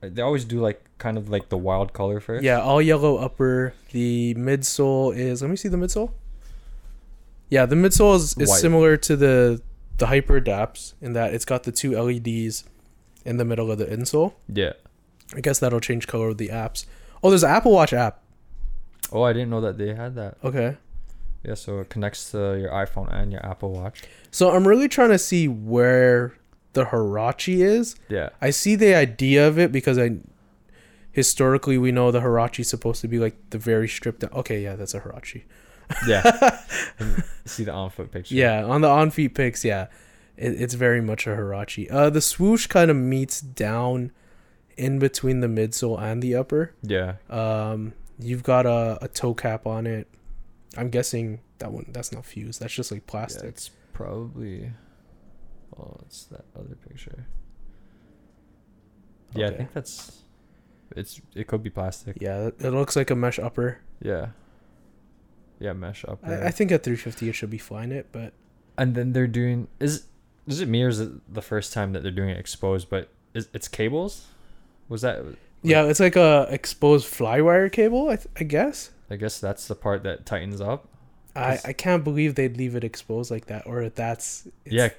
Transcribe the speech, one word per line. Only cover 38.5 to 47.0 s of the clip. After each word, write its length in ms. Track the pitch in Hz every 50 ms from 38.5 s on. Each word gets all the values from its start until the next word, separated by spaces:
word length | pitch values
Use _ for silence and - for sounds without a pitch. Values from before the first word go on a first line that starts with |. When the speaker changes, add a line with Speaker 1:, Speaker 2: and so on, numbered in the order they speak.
| 110 107 107
Speaker 2:
on 160 | 104 127 147
the 80 | 156 151
on-feet 460 | 143 147 156 156 151 - 156 131 -
pics, 300 | - 135 123 113 - -
yeah. 220 | 117 104 95 92 - - - - _ _ _ _ _ _
It, 240 | - - 123 120 -
it's 140 | 120 123 120
very 260 | 120 127 123 120 120 117
much 240 | 107 107 107 -
a 40 | -
Huarache. 600 | 104 104 104 98 98 98 104 - - - 104 -
Uh, 180 | 120 135 147 151
the 100 | 147 156 147
swoosh 440 | - - - 175 196 226 226 -
kinda 280 | - - 190 175 165 151
meets 460 | 135 127 127 131 135 135 135 - -
down 720 | 147 135 127 - 107 104 110 117 120 123 127 127 123 120 - _ _ _ - - _ _ _ _ _ _ _
in 220 | - 123 135 135 139
between 420 | 135 139 - - - 131 131 127
the 60 | 123
midsole 540 | 117 113 107 110 110 113 - - 120 113 -
and 220 | 104 107 110 120 123
the 120 | 127 120
upper. 400 | 123 131 - - 151 165 160 - _ -
Speaker 1:
Yeah. 340 | 104 104 95